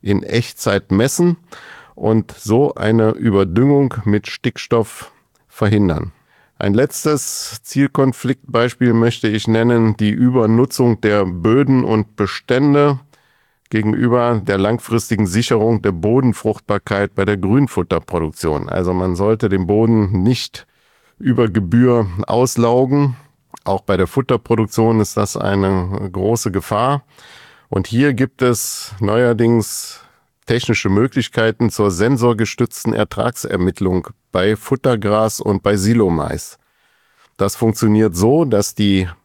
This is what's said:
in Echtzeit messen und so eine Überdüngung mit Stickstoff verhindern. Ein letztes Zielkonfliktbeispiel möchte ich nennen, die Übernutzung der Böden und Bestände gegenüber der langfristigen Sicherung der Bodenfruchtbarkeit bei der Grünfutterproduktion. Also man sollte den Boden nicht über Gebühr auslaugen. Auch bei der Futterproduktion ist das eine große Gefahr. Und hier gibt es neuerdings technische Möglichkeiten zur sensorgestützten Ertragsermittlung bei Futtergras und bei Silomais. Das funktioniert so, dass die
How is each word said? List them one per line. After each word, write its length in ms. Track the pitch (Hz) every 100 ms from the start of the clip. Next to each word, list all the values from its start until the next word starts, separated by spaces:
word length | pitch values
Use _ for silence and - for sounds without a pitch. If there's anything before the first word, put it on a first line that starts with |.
in 220 | - 98
Echtzeit 640 | - 117 117 - - 101 -
messen 460 | 95 127 - 175 170 _ - - - -
und 380 | - - 110 -
so 420 | - 104 110 143
eine 360 | - 107 113 110
Überdüngung 840 | 113 117 98 95 90 135 143 139 120
mit 220 | 107 104 -
Stickstoff 840 | - 127 - - 117 110 - - _ _ _ _
verhindern. 640 | - 107 104 98 78 78 - _ _ _ _
Ein 160 | 101
letztes 880 | 101 143 - 156 147 - - - -
Zielkonfliktbeispiel 1300 | - 135 139 - 135 123 123 135 - 123 123 - 123
möchte 340 | 113 117 113 113
ich 180 | 107 110
nennen, 500 | 110 117 120 113 107
die 140 | 107
Übernutzung 920 | 110 123 127 110 113 127 - 123 110
der 220 | 107 104
Böden 600 | 95 90 85 135 139 131
und 320 | 120 110 104 -
Bestände 840 | 101 - - 127 143 143 147 139 - _ _ _ _ _ _
gegenüber 720 | 110 107 107 120 120 120 117
der 140 | 92 98
langfristigen 680 | 98 120 - 117 - 104 101
Sicherung 560 | 95 127 117 110 113
der 100 | 101
Bodenfruchtbarkeit 1200 | 87 98 123 127 107 110 107 - 101 - 101 101
bei 100 | -
der 120 | 98 104
Grünfutterproduktion. 1300 | 95 120 139 - 87 85 - 87 80 - 82 76 -
Also 240 | 87 90
man 240 | 90 92 87
sollte 320 | 101 110 113
den 180 | 95 90
Boden 560 | 104 113 113 101 98
nicht 440 | 98 127 - - - _ _ _ _ _
über 300 | - 123 117
Gebühr 580 | 95 90 120 123 120 101 87 -
auslaugen. 920 | 117 127 - 117 123 131 143 143 120 _ _ _ -
Auch 180 | - 95
bei 140 | - 95
der 100 | 90
Futterproduktion 960 | - 127 123 - 113 107 - 113 113
ist 160 | 104 -
das 200 | 104 -
eine 760 | 98 98 95 95 90 98 98
große 380 | 90 95 117 117
Gefahr. 520 | 95 - 104 123 143 _ _ - - - _ _
Und 180 | 101 92
hier 280 | 113 143
gibt 280 | 123 131 _
es 520 | 127 117 - - - 98
neuerdings 1000 | 104 110 123 113 117 117 107 - - - - _ _ _ -
technische 420 | 120 - 113 -
Möglichkeiten 840 | 98 127 - 117 - 113 107 120
zur 200 | - 104
sensorgestützten 1040 | 85 110 131 120 110 110 - 120 - -
Ertragsermittlung 1120 | 107 107 - 117 - - 92 90 90 95 90 - - _
bei 240 | 92 95
Futtergras 840 | 107 - 135 139 117 101 107 110 -
und 240 | - 98
bei 120 | - 104
Silomais. 840 | 98 117 98 82 71 - - - _ _ _ _ _ _ _ _
Das 200 | 98 -
funktioniert 580 | 117 107 113 107 110
so, 300 | 85 107 147
dass 320 | 156 107 104 -
die 320 | 104 98 92 82